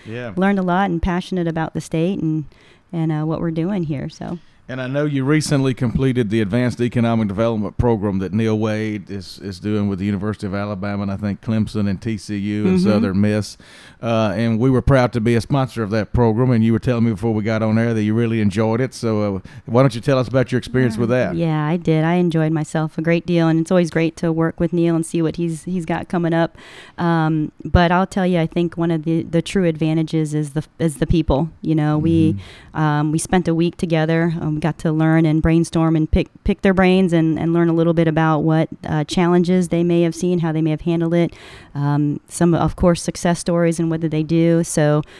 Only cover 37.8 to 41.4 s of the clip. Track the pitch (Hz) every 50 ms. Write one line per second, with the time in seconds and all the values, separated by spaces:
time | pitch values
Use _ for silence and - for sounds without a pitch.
37.8 | 165 170 165 165 165 160 156 160 160 160 160 147 151 160 160 160 160 - - -
38.8 | - - - 156 147 - - - 175 170 175 175 180 165 185 185 180 160 - 170
39.8 | 170 175 170 170 170 165 160 - - 180 180 175 160 165 156 160 160 160 156 151
40.8 | - 175 170 165 165 165 170 170 170 - - -